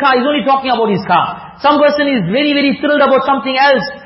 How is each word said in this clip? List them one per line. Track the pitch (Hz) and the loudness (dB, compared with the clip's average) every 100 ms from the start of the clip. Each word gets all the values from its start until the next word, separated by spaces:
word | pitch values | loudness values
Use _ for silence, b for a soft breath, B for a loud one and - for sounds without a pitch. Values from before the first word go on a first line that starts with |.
car. | 277 254 | 0 2
He's | 269 | 0
only | 294 | -2
talking | 269 269 262 | 0 -2 0
about | 226 220 | -2 0
his | 185 - | -2 0
car. | 170 110 - - - | 0 0 -6 -16 -4
Some | 277 277 | 0 2
person | 294 294 285 | 2 2 0
is | 254 165 | -2 0
very, | 247 294 | 0 0
very | 285 277 - | 0 0 0
thrilled | 294 294 | 0 2
about | 269 262 | 2 2
something | 254 269 262 | 0 -2 -2
else | 262 285 254 - - | 0 2 2 -2 -12